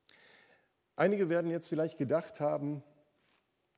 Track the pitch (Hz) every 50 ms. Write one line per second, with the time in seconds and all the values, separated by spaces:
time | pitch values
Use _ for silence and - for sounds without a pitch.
0 | _ _ - - - - - - - _ - _ _ _ _ _ _ _ - -
1 | 156 190 208 196 190 156 170 170 170 170 165 170 - - 170 151 160 170 - -
2 | 143 117 147 170 - - - - 147 151 151 143 143 147 147 139 - - _ _
3 | _ _ _ _ _ _ _ _ _ _ _ _ _ _ _